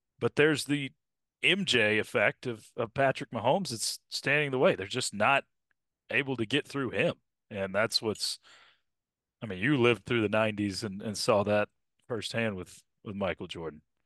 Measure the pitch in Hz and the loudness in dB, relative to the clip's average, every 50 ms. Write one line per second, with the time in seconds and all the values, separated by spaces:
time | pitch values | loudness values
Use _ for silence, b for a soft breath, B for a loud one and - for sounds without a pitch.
0 | _ _ _ _ 117 120 - - 147 160 151 135 - 139 147 147 139 131 - _ | _ _ _ _ -2 0 4 4 4 6 4 2 0 -2 -2 -2 -2 -6 -10 _
1 | _ _ _ _ _ _ _ _ - 147 175 202 180 - 131 120 107 107 107 107 | _ _ _ _ _ _ _ _ 2 2 4 4 2 2 4 4 4 4 4 2
2 | 95 - - 117 101 131 - _ - 127 113 110 - - _ - 117 107 - 139 | 0 0 2 2 2 2 2 _ -6 -8 -8 -8 -12 -10 _ -6 -6 -4 0 0
3 | 139 135 - - 143 - 127 110 101 127 156 202 180 131 120 104 - - - - | 2 2 0 -2 -6 -8 -6 -2 0 0 0 0 -2 -4 -6 -6 -6 -6 -8 -8
4 | _ _ - - - 135 143 151 151 139 131 127 151 190 101 87 95 101 107 123 | _ _ -12 -4 0 0 2 2 2 0 2 2 4 2 2 0 -4 -6 -6 -6
5 | - - 104 98 104 127 139 135 - _ _ _ _ _ _ _ _ _ _ _ | -6 -6 -2 2 2 4 4 2 0 _ _ _ _ _ _ _ _ _ _ _
6 | _ - 107 127 143 135 135 117 113 104 131 143 - - - 139 135 107 - 101 | _ -4 -2 -2 -2 -2 -2 -4 -2 0 0 -2 -2 -4 -6 -6 -4 -2 0 0
7 | 156 170 - - _ _ _ _ _ - 110 98 98 95 95 101 113 113 - - | 0 0 -2 -4 _ _ _ _ _ -10 -6 -6 -4 -2 0 0 0 0 0 -2
8 | 120 110 101 - - - - b b b b b b b b b b _ _ _ | -2 -4 -4 -4 -4 -6 -6 b b b b b b b b b b _ _ _
9 | _ _ _ _ _ _ _ _ 120 107 92 92 104 139 151 127 117 120 117 104 | _ _ _ _ _ _ _ _ -12 -10 -6 -2 0 0 2 4 4 4 4 2
10 | - - 123 117 107 101 107 110 110 107 104 101 104 101 92 - 113 101 95 101 | 0 -2 0 0 0 2 2 2 0 0 0 -2 -2 -4 -4 -4 -8 -8 -8 -8
11 | 110 113 101 - - 123 113 101 101 104 104 104 104 - _ _ _ _ _ _ | -8 -8 -6 -2 2 2 4 4 4 2 2 2 0 -2 _ _ _ _ _ _
12 | _ - 123 104 - - - 117 117 110 98 92 90 - - - - _ _ _ | _ -8 -8 -8 -6 -6 -4 -2 -2 -2 -4 -6 -10 -12 -16 -20 -20 _ _ _
13 | - 113 95 101 98 90 82 - 92 85 - 90 80 78 76 78 - _ _ _ | -14 -12 -6 -4 -4 -4 -4 -4 -8 -10 -10 -10 -10 -10 -10 -12 -18 _ _ _
14 | _ | _